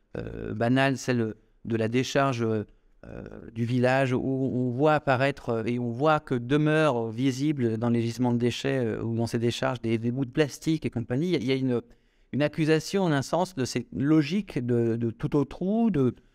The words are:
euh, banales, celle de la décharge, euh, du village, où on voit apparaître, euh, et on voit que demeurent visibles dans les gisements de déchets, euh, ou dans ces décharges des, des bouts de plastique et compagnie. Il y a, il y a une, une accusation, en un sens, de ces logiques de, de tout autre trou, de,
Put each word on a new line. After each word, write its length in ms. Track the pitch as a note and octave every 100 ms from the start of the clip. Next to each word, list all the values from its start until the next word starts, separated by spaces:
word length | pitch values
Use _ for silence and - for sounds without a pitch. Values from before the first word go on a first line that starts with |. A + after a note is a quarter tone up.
| _ -
euh, 360 | A2 A2+ A2
banales, 460 | G#2+ A#2 C3 C3+ B2+
celle 340 | - B2 A2 - _ _ -
de 100 | A2+
la 120 | A2
décharge, 560 | B2 B2+ C#3+ C#3 A#2
euh, 200 | A2+ A2 G2+ _ _ _ A2+ A2+ G#2 G#2+ - A2+
du 100 | A#2
village, 480 | B2+ B2 C3+ C3
où 80 | B2+
on 480 | B2+ C3 C3 B2 B2+
voit 240 | A#2+ D3+
apparaître, 560 | D3 C#3+ B2+ C#3 C3+ -
euh, 140 | A2+ A2
et 140 | A#2+
on 100 | A#2+
voit 300 | A#2 D#3 D3+
que 160 | D3+ B2
demeurent 720 | A#2+ D3 D3+ D#3 D#3 A#2+ A2+
visibles 680 | A2+ C3+ B2+ D3 C#3+ A#2 A2
dans 100 | A#2+
les 140 | A#2+
gisements 280 | A#2 A#2 B2
de 60 | A#2+
déchets, 480 | A#2+ - C#3 C3+ A#2
euh, 160 | G#2+
ou 140 | A2+ A2+
dans 100 | A#2
ces 140 | A#2+
décharges 420 | A#2+ - C3 B2+
des, 160 | A2+ A2+
des 140 | A#2+
bouts 140 | B2 B2+
de 40 |
plastique 560 | D#3 C#3 - D#3+ D#3+ A#2
et 60 |
compagnie. 380 | A#2+ A2+ B2 F3+
Il 20 |
y 40 | D#3
a, 40 |
il 60 | B2
y 40 |
a 40 | C3+
une, 260 | C3 A#2+ - - _ _ _
une 120 | B2
accusation, 580 | D3 E3 D#3 D#3 - G3
en 100 | F3+
un 120 | C#3+
sens, 320 | - E3 F3+ -
de 100 | B2
ces 220 | B2+ -
logiques 720 | - C#3 D#3 C#3 G3+ G#3 D3
de, 340 | A#2+ A#2+ A#2 A#2
de 120 | A#2
tout 260 | A2+ C#3 D3
autre 140 | C#3+
trou, 400 | - F#3 A3 A#3
de, 240 | D3+ B2+ - _